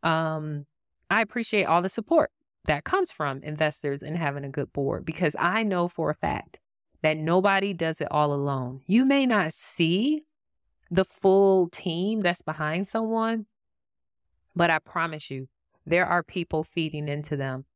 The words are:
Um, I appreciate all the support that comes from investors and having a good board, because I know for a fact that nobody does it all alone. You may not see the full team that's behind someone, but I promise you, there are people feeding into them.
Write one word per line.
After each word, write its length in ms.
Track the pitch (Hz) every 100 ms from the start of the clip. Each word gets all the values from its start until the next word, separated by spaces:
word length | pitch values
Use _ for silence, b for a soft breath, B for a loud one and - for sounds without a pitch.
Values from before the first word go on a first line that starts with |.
Um, 600 | 180 160 160 156 151 147 143 _ _ _ _
I 120 | 202
appreciate 420 | 220 - 226 214
all 180 | 185 165
the 80 | 185
support 420 | - 208 330 - _ _ _ -
that 180 | 147
comes 280 | - 392 370
from 300 | - 147 135
investors 640 | 151 151 156 - 147 143
and 140 | 147 165
having 260 | 156 139
a 60 | 139
good 240 | 139 131
board, 320 | - 139 - 156
because 300 | 160 170 -
I 240 | 175 208
know 240 | 220 185 175
for 220 | - 156
a 60 | 151
fact 440 | 160 143 - - _ _ _ _
that 140 | 156 156
nobody 560 | 156 175 196 196 196
does 280 | 180 165 160
it 60 | 156
all 240 | 147 151
alone. 460 | 143 143 135 127 135 -
You 180 | 214 262
may 200 | 277 262
not 280 | 220 160
see 680 | - - - 165 180 254 302 - _ _ _ _ _ _
the 140 | 175
full 640 | 190 - 190 190 196 190 175
team 540 | - - 165 190 220
that's 200 | 185 175
behind 460 | - 151 151 165 196
someone, 580 | 226 226 226 226 226 208 _ _ _ _ _ _ _ _ _ _ -
but 140 | 170
I 100 | 160
promise 500 | - 180 165 156 -
you, 200 | 135 131 _ _ _ -
there 200 | 170 185
are 180 | 175
people 400 | 165 - 170 160
feeding 460 | 156 - 156 151 147
into 260 | 147 147 143
them. 300 | 135 131 135